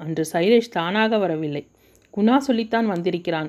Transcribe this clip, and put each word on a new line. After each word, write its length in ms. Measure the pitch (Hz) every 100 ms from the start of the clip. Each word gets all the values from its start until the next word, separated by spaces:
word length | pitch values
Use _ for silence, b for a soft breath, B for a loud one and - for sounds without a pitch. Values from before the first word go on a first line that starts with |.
அன்று 240 | 160 160 156
சைலேஷ் 360 | 175 180 233 233
தானாக 480 | 185 165 208 220 220
வரவில்லை, 440 | 190 160 156 143 - b b b b -
குணா 220 | 214 262
சொல்லித்தான் 500 | 277 233 226 226 220
வந்திருக்கிறான் 640 | 180 175 175 175 160